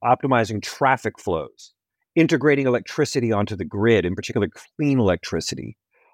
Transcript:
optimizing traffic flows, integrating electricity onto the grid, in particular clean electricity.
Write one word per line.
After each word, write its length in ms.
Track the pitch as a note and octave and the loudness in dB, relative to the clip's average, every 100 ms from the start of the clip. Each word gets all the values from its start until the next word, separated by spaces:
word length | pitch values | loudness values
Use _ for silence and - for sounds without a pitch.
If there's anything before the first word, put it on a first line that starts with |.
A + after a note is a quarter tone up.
optimizing 560 | A#2 B2 C#3 B2 A2 G#2 | 0 0 2 0 0 -4
traffic 580 | - - C3+ C3 A2 - | -8 -2 0 0 -2 -6
flows, 540 | G2+ E2 C2+ - - _ _ _ _ | -4 -4 -6 -14 -20 _ _ _ _
integrating 520 | E3 D#3+ D3 D3 C#3 C3 | 0 2 2 2 2 2
electricity 640 | B2 - - C#3 C#3 A2+ | 0 -2 -4 -2 0 0
onto 240 | G#2 G2+ F#2+ | 0 -2 -4
the 80 | |
grid, 400 | D#2+ G2 A2+ G#2+ | -8 0 4 4
in 100 | F2 | 2
particular 340 | F#2 - A2+ G2+ - - - | -4 -4 -2 -2 -4 -18 -4
clean 220 | D3 C3+ | 0 2
electricity. 800 | G2 F2 - E2 - - A2 - _ _ _ | 2 0 -2 -6 -6 -10 -12 -16 _ _ _